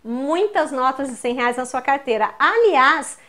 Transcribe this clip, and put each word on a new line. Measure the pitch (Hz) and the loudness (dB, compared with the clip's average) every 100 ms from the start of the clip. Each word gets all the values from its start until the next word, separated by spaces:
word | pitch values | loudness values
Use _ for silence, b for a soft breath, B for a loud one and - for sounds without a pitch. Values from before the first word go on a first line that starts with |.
muitas | 220 240 277 330 415 381 302 | -10 -6 -2 0 0 0 -2
notas | 269 262 269 277 | 0 -2 -2 -6
de | 240 | -4
cem | 247 | -4
reais | 254 240 240 | -2 -2 -2
na | 254 | -4
sua | 262 | -6
carteira. | 254 277 269 220 214 - | -2 -2 0 -2 -2 0
Aliás, | 302 453 453 294 262 294 262 - | 0 4 4 6 4 2 -2 -14